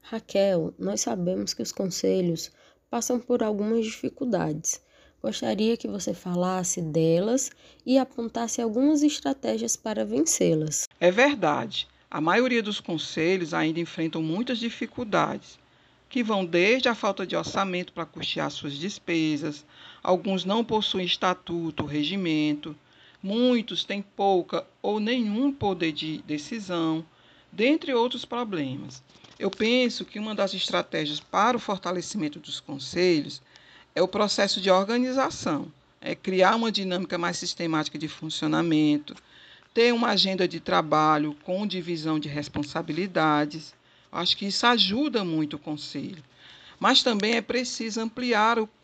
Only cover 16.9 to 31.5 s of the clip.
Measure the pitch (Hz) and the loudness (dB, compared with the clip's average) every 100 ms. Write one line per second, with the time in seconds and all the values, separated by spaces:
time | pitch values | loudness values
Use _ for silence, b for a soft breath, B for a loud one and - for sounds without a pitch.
16.9 | 220 208 196 190 170 165 - 196 180 180 | 0 -2 -2 -4 -4 -2 -2 -2 -2 -6
17.9 | - 160 - 156 165 147 - 156 139 175 | -8 -10 -8 -6 -4 -4 -6 -10 -8 -8
18.9 | - - 165 156 151 160 151 - B B | -8 -4 0 0 0 -4 -10 -16 B B
19.9 | B - 185 202 190 175 220 233 220 208 | B 0 0 0 -2 0 0 0 0 0
20.9 | 185 180 - 190 180 - 170 165 151 147 | -2 -2 0 0 -2 -4 -6 -4 -6 -4
21.9 | 151 147 196 175 156 151 147 151 151 b | -2 -2 -2 0 0 0 -2 -6 -16 b
22.9 | b b b 190 220 247 240 220 175 - | b b b -4 2 4 2 0 -6 -4
23.9 | 202 196 - 196 190 170 170 - _ 202 | -6 -8 0 4 4 2 -6 -6 _ -4
24.9 | 214 214 254 214 208 285 277 208 180 165 | -2 0 0 0 0 0 0 -2 0 -2
25.9 | 151 156 156 - 151 147 233 190 175 160 | -2 -6 -6 -6 -6 -6 -10 -4 -2 0
26.9 | 160 165 b b b b - 233 311 - | -2 -6 b b b b 0 2 2 2
27.9 | 247 247 254 - 240 240 180 135 131 - | 2 2 -2 -8 -6 -4 -4 -4 -6 -12
28.9 | - _ B B B 190 190 220 254 247 | -16 _ B B B -4 0 2 4 2
29.9 | 240 180 208 214 208 196 190 - 180 - | -2 -10 -8 -6 -2 -2 -2 -2 -2 -2
30.9 | 175 151 151 - 185 214 | -4 -4 -6 -2 2 2